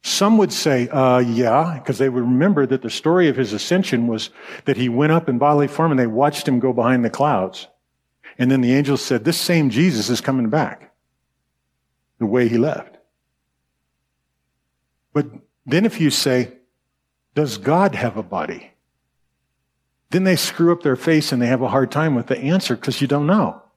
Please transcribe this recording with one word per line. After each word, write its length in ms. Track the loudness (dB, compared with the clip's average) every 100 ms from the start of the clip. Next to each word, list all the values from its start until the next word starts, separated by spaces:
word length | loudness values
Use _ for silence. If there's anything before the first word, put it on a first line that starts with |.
Some 340 | -4 0 4 4
would 140 | 2
say, 380 | 0 0 0 0
"Uh, 300 | 0 2 4
yeah," 600 | 2 0 2 2 0 -4
'cause 180 | -6 -2
they 120 | -2
would 140 | 0
remember 420 | 0 2 2 2 0
that 160 | -2
the 80 | -4
story 400 | -4 0 2 2
of 60 | 0
his 180 | -4
ascension 540 | -4 -2 -2 0 -2 -2
was 240 | -4 -8 -14 -20 -8 -4
that 100 | -2
he 140 | 0
went 220 | 0 2
up 180 | 2 0
in 80 | 2
bodily 300 | 2 4 0
form 240 | 0 0
and 80 | 2
they 80 | 0
watched 400 | 2 0 0 -2
him 120 | 0
go 140 | 0
behind 320 | 0 0 2 0
the 40 |
clouds. 580 | 0 0 0 -4 -8 -20 _ _ _ _ _ -20 -2
And 120 | 0
then 120 | 2
the 120 | 2
angel 240 | 2 2 -2
said, 260 | -2 -2
"This 140 | 0 -2
same 320 | 0 2 2
Jesus 400 | 2 2 2 -2
is 100 | -2
coming 300 | -2 -2 0
back 420 | 0 -2 -6 -20 _ _ _ _ _ _ _ _ _ _ _ _ _
the 80 | -2
way 220 | 0 2
he 100 | 0
left." 400 | -2 -4 -12 -20 _ _ _ _ _ _ _ _ _ _ _ _ _ _ _ _ _ _ _ _ _
But 140 | -6 -6 -10 _ _ -2
then 180 | 0 0
if 160 | 0
you 80 | 0
say, 440 | 0 0 0 -2 -10 _ _ _ _ _ _ _ -4
"Does 240 | -4 -4
God 340 | 0 2 2
have 240 | 0 -6 -6
a 60 |
body?" 480 | -8 -8 -8 -10 -16 _ _ _ _ _ _ _ _ _ _ _ _ _ _
Then 140 | 0
they 120 | 2 0
screw 360 | -2 0 2
up 100 | 2
their 140 | 0 0
face 360 | 2 0 0
and 80 | -2
they 80 | 0
have 140 | 0
a 80 | 0
hard 220 | 0 0
time 240 | 0 0 -2
with 100 | -2
the 140 | -4
answer 360 | 0 -2 0 -4
'cause 260 | -4 -4
you 60 | -2
don't 200 | 0 2
know. 340 | 2 0 -6 _